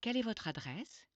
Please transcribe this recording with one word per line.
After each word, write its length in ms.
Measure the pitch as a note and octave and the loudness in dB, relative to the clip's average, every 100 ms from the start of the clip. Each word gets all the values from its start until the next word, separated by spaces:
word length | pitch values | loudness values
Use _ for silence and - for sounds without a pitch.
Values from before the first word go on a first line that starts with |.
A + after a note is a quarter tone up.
Quelle 160 | - B3 | 4 4
est 60 | |
votre 260 | A3+ A3 - | 4 2 -2
adresse? 580 | D3 C#3 C3 C#4 - - | -2 -4 -6 -8 -12 -20